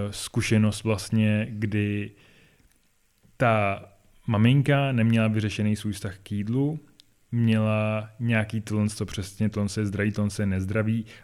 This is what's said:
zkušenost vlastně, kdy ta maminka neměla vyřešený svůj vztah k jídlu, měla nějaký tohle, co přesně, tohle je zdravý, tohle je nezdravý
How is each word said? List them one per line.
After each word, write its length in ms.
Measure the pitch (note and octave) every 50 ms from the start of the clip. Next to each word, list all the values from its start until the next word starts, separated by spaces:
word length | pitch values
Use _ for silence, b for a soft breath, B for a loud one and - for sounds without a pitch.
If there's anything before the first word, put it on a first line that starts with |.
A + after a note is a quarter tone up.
| G2+ G#2
zkušenost 760 | G#2 - - - - A#2+ G#2+ - A#2 A2 G#2+ G#2+ G#2 - -
vlastně, 600 | A2 G#2+ F#2 - - A2 A2 G#2+ G#2+ G#2+ G#2+ A2 -
kdy 600 | A2 G#2 A2 G#2 G2+ G#2 G#2 G#2 G#2 G#2 G2+ A2 b b b b b b b b b b b b _ _ _ _ _ _ _ _ _ _ _ _ _
ta 480 | - C3 A#2+ A2 G#2+ G2+ G2 G2 G#2 - - - _ _ _ _ - _
maminka 640 | - A2+ G#2 A2 A#2+ C3 C#3+ C3 D3 C#3+ C#3 C#3 C#3 C3
neměla 360 | A#2 A2 A#2 A#2 A2+ A2 A2
vyřešený 480 | G#2+ A2 G#2+ G#2+ G2 - G#2+ G#2+ G#2
svůj 160 | G#2 - G#2+ G2+
vztah 240 | - - G#2 F#2 - -
k 100 | - G#2
jídlu, 480 | G2+ G2+ G#2+ A#2 C3 C#3 D3 D#3+ D3+ - - _ - _ _ _ _ _ _ -
měla 800 | A#2+ A#2 A2+ A2 A2 A2 G#2+ G#2+ G#2+ G#2+ G#2+ G#2+ G#2+ G#2+ A2 - -
nějaký 400 | A#2+ A#2 A#2 A2 G#2+ G#2+ - A2+
tohle, 280 | G#2 - G#2+ G#2+ G#2 G#2
co 180 | G#2 - G#2+
přesně, 420 | F2+ - - F#2+ - - - G#2+ G#2
tohle 200 | - G#2+ G#2 G2 - A2
je 60 | G#2+
zdravý, 260 | G2+ F#2+ G2 G2+ G#2+ G2+
tohle 180 | - G#2 G2+ G2 -
je 60 | G#2+
nezdravý 600 | G2 F#2+ F#2 F#2+ F#2+ G#2 A2 G#2+ A2 A2+ A#2 A2 B B B